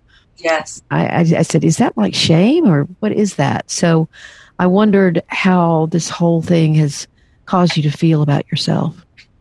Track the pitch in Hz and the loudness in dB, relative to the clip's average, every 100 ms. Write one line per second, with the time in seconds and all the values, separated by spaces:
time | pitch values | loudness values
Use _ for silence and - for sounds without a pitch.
0 | _ _ _ _ - 302 - - - 151 | _ _ _ _ -4 -4 -6 -16 -6 -2
1 | - - 165 - 160 160 156 160 262 - | -2 0 2 2 0 0 0 0 -2 -2
2 | 196 - - 160 208 330 285 143 147 180 | -4 -2 0 2 2 2 2 0 -2 -6
3 | 214 - 208 - 139 - - - 175 165 | -4 -2 -2 -2 -2 -4 -6 -2 0 2
4 | 160 - - - - - 180 190 214 196 | -2 -8 -20 -20 -14 -2 0 2 2 2
5 | 190 165 - - 185 180 170 165 160 170 | 2 0 -4 -2 0 2 2 0 0 -2
6 | - - 170 165 160 170 160 156 147 - | -4 -2 0 0 0 0 2 2 0 -4
7 | - _ _ _ - 185 175 165 147 - | -14 _ _ _ -4 0 2 0 -2 0
8 | 165 156 147 143 - 160 - - 160 - | 0 2 0 -2 -2 -6 -2 -2 -4 -8
9 | _ _ - _ | _ _ -20 _